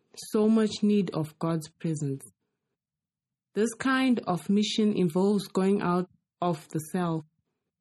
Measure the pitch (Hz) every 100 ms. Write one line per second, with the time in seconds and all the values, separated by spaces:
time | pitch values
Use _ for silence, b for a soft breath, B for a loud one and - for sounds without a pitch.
0 | _ - - 220 214 226 214 214 208 208
1 | 180 - 151 - 165 165 156 _ 170 156
2 | 143 135 - _ _ _ _ _ _ _
3 | _ _ _ _ _ - 226 - 269 262
4 | 262 233 - 175 - 202 208 - 214 -
5 | 180 185 196 208 - - 190 202 175 175
6 | 180 _ _ - 175 165 - 160 151 185
7 | 175 160 156 _ _ _ _ _